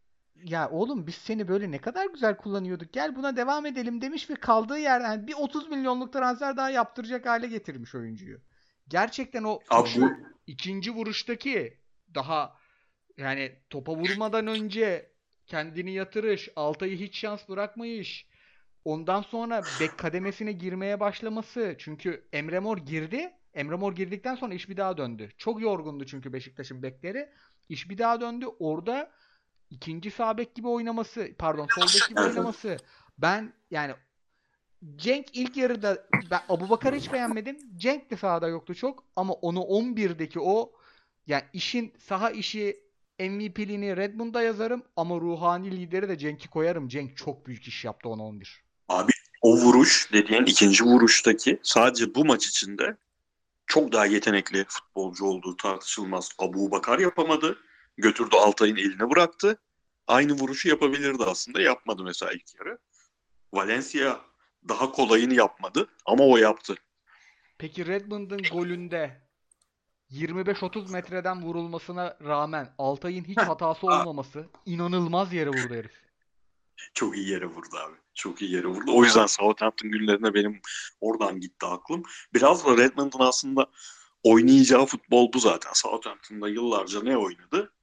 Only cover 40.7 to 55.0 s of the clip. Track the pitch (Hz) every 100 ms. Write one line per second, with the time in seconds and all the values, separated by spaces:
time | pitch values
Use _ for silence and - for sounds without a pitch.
40.7 | _ _ _ _ _ - 143 - 185 -
41.7 | 247 226 _ - 190 226 220 208 214 202
42.7 | - _ _ _ _ 190 202 214 180 202
43.7 | 208 202 185 202 214 233 233 226 208 220
44.7 | 240 - - 170 175 170 170 175 175 196
45.7 | 185 175 185 196 170 147 147 - 160 160
46.7 | 175 131 135 139 - - 135 - 117 -
47.7 | - 120 104 120 113 107 104 95 - _
48.7 | _ _ 92 92 - _ - 117 110 120
49.7 | 123 147 - - 107 104 110 127 - 101
50.7 | 98 117 120 117 - - 110 - - -
51.7 | - 123 123 - 131 156 120 - - -
52.7 | 101 - 220 _ _ _ _ _ _ -
53.7 | 156 143 110 104 104 110 101 - 98 98
54.7 | - - 95